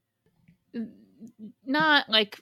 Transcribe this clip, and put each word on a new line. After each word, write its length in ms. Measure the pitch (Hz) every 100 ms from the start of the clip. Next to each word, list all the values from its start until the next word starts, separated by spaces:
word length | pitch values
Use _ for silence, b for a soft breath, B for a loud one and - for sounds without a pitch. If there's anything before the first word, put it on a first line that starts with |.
| _ _ _ _ _ _ _
n-, 200 | 240 226 - 190 - 226 - 214 - -
not, 420 | 294 311 285 -
like, 320 | 214 208 -